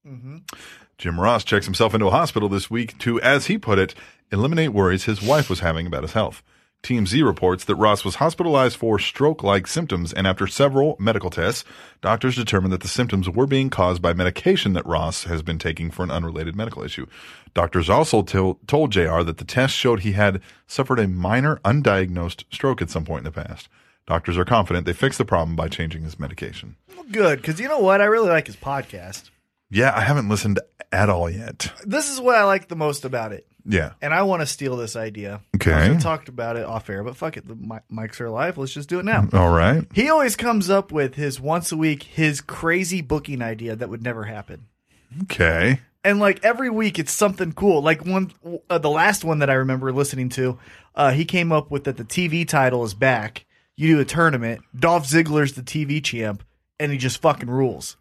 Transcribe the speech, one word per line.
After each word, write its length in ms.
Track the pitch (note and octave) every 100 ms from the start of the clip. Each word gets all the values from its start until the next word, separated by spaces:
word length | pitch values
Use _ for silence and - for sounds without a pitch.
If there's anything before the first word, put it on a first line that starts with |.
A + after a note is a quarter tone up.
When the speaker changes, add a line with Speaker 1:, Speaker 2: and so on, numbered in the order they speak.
| D3+
Speaker 1:
Mm-hmm. 320 | B2+ B2+ D#3 - - - - _ _
Speaker 2:
Jim 240 | F2 E2+
Ross 240 | G2+ A#2
checks 220 | - G#2 G2
himself 280 | F#2 A2+
into 120 | A2 G2+
a 40 |
hospital 380 | G2+ G2 A2+ G#2
this 220 | G2 -
week 280 | A2+ A#2 -
to, 220 | B2 A#2
as 260 | B2+ C#3 -
he 120 | G#3+
put 200 | A2+ G2
it, 160 | F#2 - - _ _
eliminate 400 | G2 B2+ D#3+ D#3+
worries 320 | G#2 F#2+ F#2
his 180 | - G2+
wife 260 | G#2 D3 C#3
was 100 | F2
having 260 | F2 E2 E2+
about 160 | C#2+
his 120 | D#2
health. 280 | A2+ F#2+ - _ _ _ _
T 140 | - B2
M 100 | F#2+
Z 160 | B2
reports 420 | C#3 F2 F#2 F#2
that 120 | - F2+
Ross 260 | G#2+ G#2
was 120 | G2+ -
hospitalized 600 | D#3 - E3+ C#3+ B2+ -
for 200 | A#2 G#2
stroke-like 680 | - - D3 D#3 G2+ G2 F#2
symptoms, 480 | E3 E3 F#2 E2
and 120 | - F#2+
after 200 | F#2 F#2+
several 500 | - C#3 C3+ D3 -
medical 300 | G2+ A2 F2+
tests, 360 | - F2 B2 - - - _
doctors 340 | F#2 A2 B2+ A#2+
determined 360 | A2 G2 F#2
that 80 | F#2
the 80 | -
symptoms 400 | - A#2 G2 F#2
were 180 | F#2+ C#3
being 220 | C3+ C3+
caused 320 | - F2+ F2
by 140 | F2
medication 580 | E2+ F2+ - F#3 F#3+ -
that 140 | F2 -
Ross 380 | D#2+ D#2+ -
has 180 | - E2
been 160 | D#2+ D#2+
taking 320 | - D#2 E2
for 120 | -
an 80 | F#2
unrelated 460 | D#2 E2+ D#2+ E2 F#2
medical 260 | A2+ -
issue. 240 | - - B1+ - - - -
Doctors 380 | - E2+ F2+ E2
also 320 | A2+ D#3+ A2+
til-, 360 | F#2+ G2 F#2 - -
told 240 | C#3+ D3
J 140 | G2 E2
R 160 | E2
that 140 | E2+ D#2
the 80 |
test 300 | - - C3+
showed 260 | - B2+ A2+
he 120 | G2+
had 280 | G2 G#2 F#2+ - _ _
suffered 320 | - C3 B2+
a 80 | G2+
minor 500 | F2+ F2+ A#2 C#3+ D3+
undiagnosed 840 | G2 C#3+ B2 G2 F#2 F2+ E2+ - -
stroke 300 | - C#3 A#2+
at 80 | E2
some 140 | E2+
point 220 | D#2+ - C#2+
in 60 |
the 100 | D#2
past. 240 | D2+ D#2+ - _ _ _ -
Doctors 300 | A2+ - A2+
are 80 |
confident 420 | G#2+ A#2 F#2 F2 F2
they 60 |
fixed 260 | F2 C3+ -
the 60 |
problem 300 | A2 F2+ E2
by 140 | E2 D#2
changing 340 | - E2 D#2+
his 160 | D#2+ D2+
medication. 560 | C#2+ - - - - - _ F4+
Speaker 1:
Well, 80 | D4+
good, 300 | G#3+ F#3 C#3
'cause 160 | D#3 D#3+
you 80 | B3+
know 100 | D4+
what? 220 | F#3+ G3
I 60 | G#3
really 220 | A3+ G#3
like 160 | E3 -
his 80 | G2+
podcast. 720 | C3+ C#3 - F#2+ F2 G2 - _ _ _ _
Speaker 2:
Yeah, 220 | G2 C3
I 60 | A2
haven't 280 | G#2+ C#3+ G#2
listened 300 | G#2 G#2+ G2 - _ -
at 180 | F#2 G2+
all 220 | F2+ E2+
yet. 420 | F#2 A#2 - - - G#3
Speaker 1:
This 240 | C4+ C#4+
is 100 | C4
what 140 | B3
I 80 | A#3
like 240 | G3+ G3 G3
the 80 |
most 300 | E3 D3+ C#3+
about 260 | C3+ B2 A2
it. 160 | G2 _ _
Speaker 2:
Yeah. 280 | - F#2+ D2+ -
Speaker 1:
And 100 | D3
I 100 | E3
wanna 240 | G3 F3+ C#3+
steal 280 | - C#3
this 220 | B2 A2+ A#2
idea. 460 | A2 G#2 G2+ G#2 _
Speaker 2:
Okay. 380 | F#2+ - D#2 F#2+
Speaker 1:
I 40 | E3
talked 320 | D#3+ D#3 -
about 280 | B2 A#2 A#2
it 80 |
off 260 | E2+ A2 -
air, 140 | G2
but 100 | A2
fuck 220 | C3 D#3+ -
it. 100 | G2
The 80 |
mi-, 240 | A2+ G#2+ A2 _ A2+
mics 160 | A2 -
are 60 | A#2
alive. 320 | A2+ E3 E3+
Let's 140 | C3+
just 160 | D3 C#3+
do 100 | F3+
it 60 |
now. 240 | F#3+ A3 G#2
Speaker 2:
All 180 | F#2+ F2
right. 360 | E2+ F2 D#3 -
Speaker 1:
He 160 | - C#4
always 240 | D#4 C4
comes 360 | - A#3+ A3 F3+
up 200 | G3 G3
with 240 | D#3 C3+
his 240 | C#3 D3 C3
once 320 | C3+ E3+ E3
a 60 | D#3
week, 260 | D#3 C#3+
his 380 | - - D#3 C#3
crazy 600 | - - E3 F3 F#3 F#3
booking 400 | C3+ D3 C#3+ C3+
idea 340 | A#2 A2 A#2 A2
that 120 | A#2+
would 140 | A2+
never 220 | A#2+ A2+
happen. 400 | G#2 G#2 - - A#2 _ _ _ _ C#3
Speaker 2:
Okay. 560 | F#3+ - E2 E2 G2+ C3+ - _
Speaker 1:
And, 160 | G3 G3+
like, 240 | G3+ F#3+
every 260 | G#3 A#3+ C4
week 280 | A3 G#3+ E3
it's 140 | D3
something 400 | - G#3 G3 F3
cool. 280 | D3+ G3+ D#3+
Like, 220 | D3+ D#3+
one, 280 | E3 F#3+ F#3 _ E3+ E3+ _
uh, 100 | F3
the 120 | D3+
last 320 | D3+ F#3 G3+
one 160 | E3 D#3
that 100 | C#3
I 40 |
remember 380 | C3 C3 C3 C3
listening 380 | C3 C#3 C3 B2+
to, 280 | B2+ B2+ B2+ - - _ -
uh, 160 | C#3+
he 120 | C3+
came 280 | E3 F3+ E3+
up 180 | D#3 D3
with 140 | C#3+
that 120 | C#3 A#2+
the 80 |
T 220 | A2 - F3
V 180 | E3
title 380 | E3 D3+ B2+ B2
is 120 | A#2
back. 500 | G2 C3 A#2+ G#2+ - _ _ _ -
You 100 | D#3 D#3
do 40 |
a 40 |
tournament. 580 | B2+ D#3+ E3 C3+ A#2 A2+ _ B2+
Dolph 280 | E3 F3 C#3
Ziggler's 460 | D#3+ D#3+ D3+ C#3+
the 100 | C#3
T 220 | B2 D#3
V 160 | C#3+ D3+
champ, 420 | C#3+ A#2 G#2+ G2+ - _ _ _
and 120 | D3+
he 60 | C#3
just 240 | B2+ -
fucking 260 | E3 C#3+ B2+
rules. 460 | B2+ C3 F2 - -